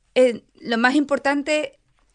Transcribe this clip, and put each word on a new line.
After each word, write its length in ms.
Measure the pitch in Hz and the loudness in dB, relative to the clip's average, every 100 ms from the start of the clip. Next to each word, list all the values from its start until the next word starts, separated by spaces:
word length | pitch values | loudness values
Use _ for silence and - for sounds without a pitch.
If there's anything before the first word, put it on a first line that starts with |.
| _ | _
eh, 280 | 254 254 220 - _ | 2 2 0 -10 _
lo 180 | - 233 | -6 0
más 160 | 247 | 2
importante 840 | 285 285 277 277 285 285 302 302 - _ _ _ | 2 0 -2 -2 -2 -2 -4 -4 -12 _ _ _